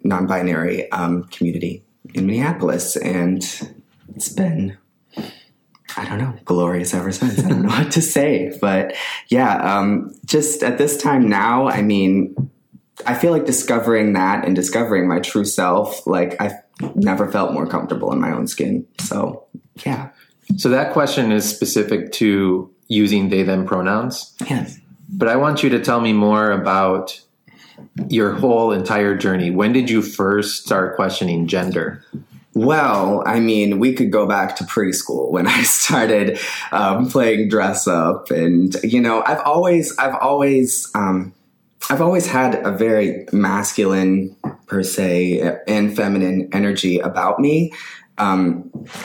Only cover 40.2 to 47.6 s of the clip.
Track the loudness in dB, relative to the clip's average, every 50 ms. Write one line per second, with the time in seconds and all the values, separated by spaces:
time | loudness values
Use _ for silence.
40.2 | 0 0 2 2 2 4 4 4 2 2 0 -4 -6 -4 -4 -2 0 0 0 -2
41.2 | -2 -6 -10 _ _ _ _ _ _ _ _ -10 -6 -2 0 2 2 2 2 2
42.2 | 0 0 0 0 0 0 0 -2 -2 -2 -2 0 2 2 2 2 2 0 -2 -6
43.2 | -4 -2 0 2 2 2 0 -2 -2 -2 -2 0 0 2 2 2 2 2 2 2
44.2 | 0 -4 -8 _ -10 -12 -12 -12 _ -6 -4 -4 -2 -2 -2 -2 0 0 2 2
45.2 | 2 2 0 0 0 -2 -2 -4 -4 -2 0 2 2 0 0 0 0 0 0 0
46.2 | 0 0 0 -2 -2 -2 0 0 0 0 0 0 0 0 0 0 0 -2 -2 -2
47.2 | 0 0 0 2 2 2 4 2